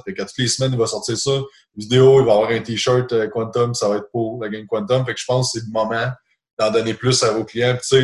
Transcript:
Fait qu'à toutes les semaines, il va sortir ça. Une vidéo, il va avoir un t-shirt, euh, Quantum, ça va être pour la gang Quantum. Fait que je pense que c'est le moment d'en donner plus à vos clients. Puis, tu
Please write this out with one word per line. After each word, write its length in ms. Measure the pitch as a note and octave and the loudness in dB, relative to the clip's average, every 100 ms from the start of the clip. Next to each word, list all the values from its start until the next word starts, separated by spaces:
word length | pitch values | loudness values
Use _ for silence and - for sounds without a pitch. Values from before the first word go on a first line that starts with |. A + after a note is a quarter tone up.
Fait 100 | - | -6
qu'à 100 | F#2+ | -10
toutes 140 | G2 - | -10 -4
les 100 | A#2+ | -4
semaines, 240 | - C3 | -2 -2
il 60 | B2 | 0
va 80 | A2 | -2
sortir 300 | G#2 - A2+ | -4 -6 -4
ça. 140 | - | -2
Une 120 | C3+ C3+ _ _ - | -4 -4 _ _ -14
vidéo, 440 | G#2+ B2+ C3 C3+ | 0 6 8 8
il 60 | A#2 | 6
va 60 | |
avoir 180 | G#2+ A2 | 4 2
un 100 | A#2 | -2
t-shirt, 520 | G2 A2 - B2+ B2 | -4 -4 0 0 2
euh, 160 | A#2 G#2+ | 0 0
Quantum, 460 | A#2 A2 A#2+ A#2+ | -4 -4 -2 -2
ça 140 | A#2+ G#2+ | 0 -2
va 80 | G#2 | -2
être 140 | G2+ | -4
pour 320 | A#2+ A2+ A#2+ | -4 -4 -6
la 60 | G#2+ | -8
gang 180 | G#2+ G#2+ | -10 -6
Quantum. 380 | A2 G2+ B2+ | -4 0 0
Fait 100 | B2+ | -2
que 60 | A2+ | -6
je 40 | - | -2
pense 260 | B2+ B2+ | -2 -2
que 80 | A#2 | -6
c'est 60 | A2+ | -6
le 60 | |
moment 340 | A2 A2 A#2 B2 B2+ _ _ _ - | -4 -2 -2 -4 -6 _ _ _ -4
d'en 120 | A2 | 0
donner 240 | A2+ A2+ | 0 0
plus 280 | G#2+ B2 B2+ | -2 0 2
à 100 | A#2 | 2
vos 120 | G#2+ | 0
clients. 280 | G#2+ A2+ A#2+ B2 | -4 -2 -2 -2
Puis, 100 | - | 2
tu 80 | C3+ | 2